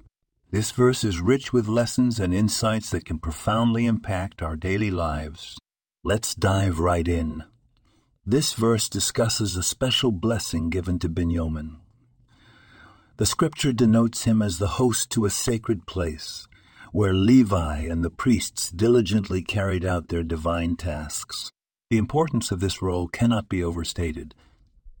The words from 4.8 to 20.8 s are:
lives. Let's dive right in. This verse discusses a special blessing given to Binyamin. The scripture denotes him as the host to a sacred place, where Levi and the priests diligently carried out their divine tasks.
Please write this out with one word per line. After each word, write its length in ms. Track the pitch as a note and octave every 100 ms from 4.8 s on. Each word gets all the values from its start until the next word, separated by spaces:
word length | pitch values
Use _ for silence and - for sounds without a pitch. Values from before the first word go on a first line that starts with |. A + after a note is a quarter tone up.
| A2
lives. 680 | F2+ E2 D2+ D2 D#2 - - _ _ _ _
Let's 300 | - - -
dive 440 | - G2+ G2 G2 E2
right 300 | E2+ F2 E2
in. 360 | E2+ D#2 D#2 - _ _ _ _ _ _ _ F#2+
This 260 | C3 D#3+
verse 380 | - A2+ A2+ -
discusses 680 | G2+ - - A2+ - G#2 F2
a 60 |
special 500 | - - B2+ - B2+
blessing 560 | F#2 A2 A2 - E2 E2
given 300 | F#2 F2 F2
to 100 | F2
Binyamin. 680 | E2 E2+ E2+ D#2+ D#2 D#2 D#2 _ _ _ _ _ _ _ - - - - - _ -
The 80 |
scripture 480 | G#2 - D#3+ - C#3+
denotes 520 | A#2 A#2 A2+ A#2 -
him 180 | A#2 A2
as 160 | G#2 E2+
the 180 | G2 -
host 320 | B2+ A2 -
to 120 | A#2
a 60 | G#2
sacred 560 | - - A2+ - G2+ -
place, 600 | F#2+ E2 D2+ - - - _ _ - -
where 200 | - G2+
Levi 680 | F#2+ G#2 C3 G#2+ F#2+ E2 D2+
and 220 | D#2+ E2
the 80 | E2+
priests 600 | - C3 G#2 - - -
diligently 720 | F2 A2 B2 F#2+ G#2+ G2 F#2
carried 420 | E2+ G#2+ G2 F#2
out 240 | F#2 F2+ D#2+
their 140 | E2+
divine 540 | E2 E2 E2+ E2+ E2+
tasks. 760 | E2+